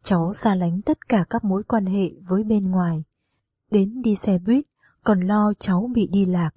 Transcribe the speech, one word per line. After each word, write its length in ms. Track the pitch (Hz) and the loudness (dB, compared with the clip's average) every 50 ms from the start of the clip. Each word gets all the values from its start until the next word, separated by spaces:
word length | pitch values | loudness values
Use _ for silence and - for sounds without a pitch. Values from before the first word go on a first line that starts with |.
Cháu 320 | _ - 208 175 165 175 202 | _ 0 0 0 0 -2 -4
xa 220 | - - 226 196 | -2 0 0 0
lánh 260 | 185 180 170 170 190 | 2 0 -2 -2 -2
tất 280 | 208 - 311 _ - _ | -2 -2 -4 _ -2 _
cả 160 | 254 202 175 _ | 0 0 0 _
các 140 | - 233 - | -4 -4 -2
mối 200 | 208 190 196 208 | -2 -2 -2 -2
quan 220 | _ - 226 196 | _ -2 -2 0
hệ 260 | 185 190 202 190 165 - - | 0 -2 -2 -2 -4 -6 -10
với 220 | 190 180 180 196 220 | -6 -4 -2 -2 0
bên 280 | 214 220 208 196 185 | 0 0 0 0 0
ngoài. 320 | 185 185 180 170 165 156 160 _ _ _ _ _ _ _ _ _ _ _ _ _ | 0 0 0 0 -2 -4 -6 _ _ _ _ _ _ _ _ _ _ _ _ _
Đến 300 | - 208 190 202 226 262 | 0 2 2 0 -2 -4
đi 140 | 247 233 208 | -2 -2 -2
xe 220 | 196 - 214 190 | 0 0 0 0
buýt, 280 | 180 175 202 233 277 294 _ _ _ _ _ _ _ _ | 0 2 2 0 0 0 _ _ _ _ _ _ _ _
còn 160 | - 208 185 | 0 0 2
lo 340 | 180 185 208 214 208 208 202 _ | 2 0 2 2 2 0 0 _
cháu 200 | - - 185 175 - 247 247 | -2 0 2 2 2 2 2
bị 160 | 233 196 - | -2 -2 0
đi 140 | 180 202 196 | 0 0 0
lạc. 260 | 180 180 175 170 156 - | 2 0 0 -2 -2 -4